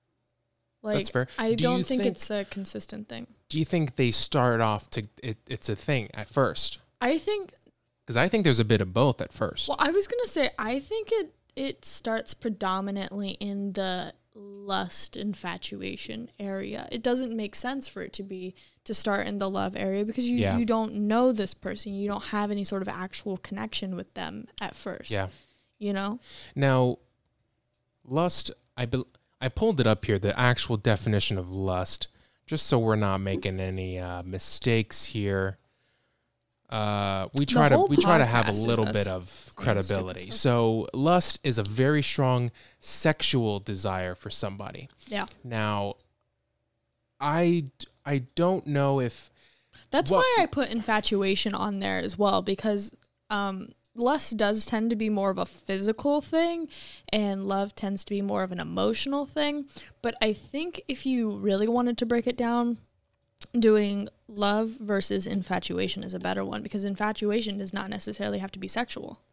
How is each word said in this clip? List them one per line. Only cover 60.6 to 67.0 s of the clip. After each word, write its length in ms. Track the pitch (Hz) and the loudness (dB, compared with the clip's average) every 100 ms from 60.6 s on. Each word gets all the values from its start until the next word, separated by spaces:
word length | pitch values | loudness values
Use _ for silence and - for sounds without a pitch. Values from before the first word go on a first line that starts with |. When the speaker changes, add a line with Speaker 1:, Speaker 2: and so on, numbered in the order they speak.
| 339 - - | -6 -8 -8
Speaker 1:
if 180 | 254 | -6
you 280 | 269 254 220 | 0 0 0
really 340 | 202 196 196 220 | 0 0 2 2
wanted 320 | 240 247 233 | 2 2 0
to 80 | 233 | 0
break 220 | 233 247 | 0 0
it 80 | 247 | 0
down, 420 | 233 240 240 226 _ _ _ _ _ - - 240 | 0 0 0 -4 _ _ _ _ _ -18 -4 4
doing 480 | 220 214 202 202 208 _ - | 6 6 4 -2 -6 _ -12
love 400 | 208 202 208 226 262 | -2 2 2 0 -4
versus 460 | 208 196 196 202 185 | -2 0 2 -2 -2
infatuation 800 | 196 - 180 - 175 190 190 | -2 -2 -2 -2 -2 -2 -4
is 80 | 185 | -8
a 40 | 185 | -4
better 260 | 185 190 | -2 -2
one, 180 | 196 214 | -4 -6
because 220 | - 208 | -6 -6
infatuation 720 | 196 196 | -4 -2